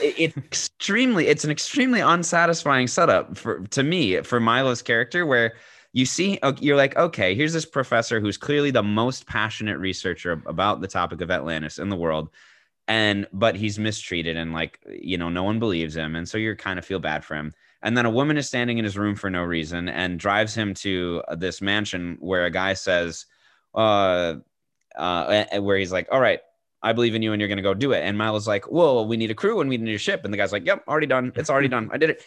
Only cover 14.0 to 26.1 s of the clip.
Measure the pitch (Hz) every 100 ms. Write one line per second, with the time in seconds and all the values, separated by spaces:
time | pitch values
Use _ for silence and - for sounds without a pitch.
14 | - 87 82 82 82 80 80 - - 50
15 | - 90 85 87 95 110 113 87 80 82
16 | 80 82 87 110 110 104 98 92 - 95
17 | 80 76 - 76 76 - _ _ 101 120
18 | 120 117 143 151 131 127 120 117 110 98
19 | 104 101 98 90 87 85 78 87 87 65
20 | 92 87 101 101 110 110 107 95 101 92
21 | 87 85 - 82 90 - 98 104 104 92
22 | 87 85 87 92 87 87 95 95 - 87
23 | 85 82 - _ _ _ _ - 110 101
24 | 98 90 87 76 - _ _ _ _ -
25 | 85 87 65 104 104 98 101 98 92 92
26 | 85